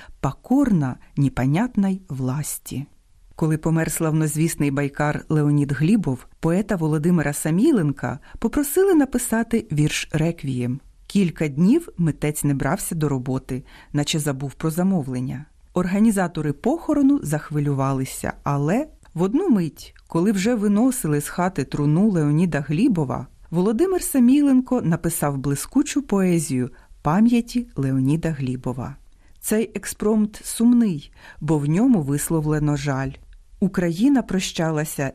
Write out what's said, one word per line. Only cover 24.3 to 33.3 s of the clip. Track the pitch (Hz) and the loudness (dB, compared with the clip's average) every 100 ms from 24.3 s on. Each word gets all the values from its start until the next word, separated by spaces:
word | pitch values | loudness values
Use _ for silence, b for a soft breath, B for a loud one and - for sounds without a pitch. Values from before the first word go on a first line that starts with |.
| 285 285 254 254 254 | 6 4 4 2 0
написав | 160 165 170 - 147 139 | 0 0 -2 -2 -2 -2
блискучу | 143 139 - 262 294 294 | -2 -4 -2 0 0 -2
поезію | 269 196 185 170 151 127 123 b b - | -2 0 2 2 0 -2 -4 b b -8
пам'яті | 143 175 233 240 233 247 240 - | 0 4 4 4 0 -4 -6 -4
Леоніда | 135 135 131 165 165 | -2 0 2 0 -2
Глібова. | 143 131 127 127 127 120 139 - - - - | -4 -4 -6 -6 -6 -8 -12 -20 -20 -20 -14
Цей | - 220 226 202 | -2 -2 -2 -6
експромт | - - 208 220 208 - | -10 -4 0 2 0 -4
сумний, | - - 233 247 226 151 - B B B | -10 2 4 6 4 0 -8 B B B
бо | 151 156 | -2 0
в | 143 | 2
ньому | 165 262 220 | 2 4 4
висловлено | 139 143 - 165 151 151 147 147 | 2 -2 0 -2 0 0 0 0
жаль. | 143 131 135 - - | -2 -4 -6 -10 -18